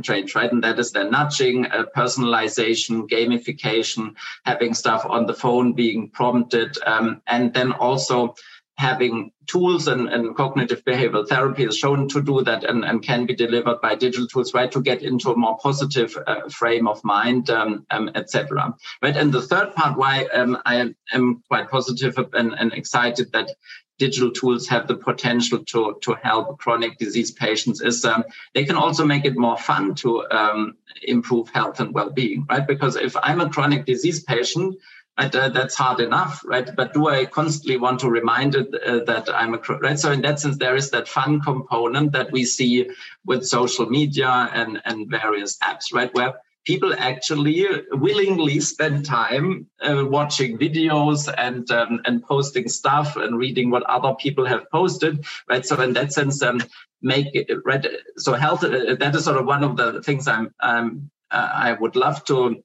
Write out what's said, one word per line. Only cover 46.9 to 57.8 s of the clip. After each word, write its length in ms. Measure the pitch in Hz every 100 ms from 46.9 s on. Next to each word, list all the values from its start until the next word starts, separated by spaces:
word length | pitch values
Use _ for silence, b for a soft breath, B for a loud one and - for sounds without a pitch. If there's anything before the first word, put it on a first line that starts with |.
| -
actually 720 | 127 135 - 151 147 165 196 175 -
willingly 680 | - 165 208 196 185 151 147
spend 440 | - - 156 143
time, 640 | 143 120 110 131 175 185 - -
uh, 240 | 139 143 139
watching 520 | 143 147 - 127 113
videos 720 | 156 160 160 151 147 147 143 -
and, 320 | 127 123 117
um, 300 | 117 117 117
and 180 | - 120
posting 460 | - 139 139 127 113
stuff 480 | - 143 143 147 -
and 220 | - 120
reading 320 | 131 - 123
what 120 | 127
other 300 | - - 139
people 320 | 131 143 139 127
have 240 | 117 -
posted, 540 | 160 185 156 156 151 147 B B
right? 180 | - -
So 140 | 135
in 140 | 127
that 180 | 120 143
sense, 300 | 151 139 139
um, 200 | 123 120 117 B B _
make 320 | 127 135 143
it, 160 | - - 113
right? 220 | - 135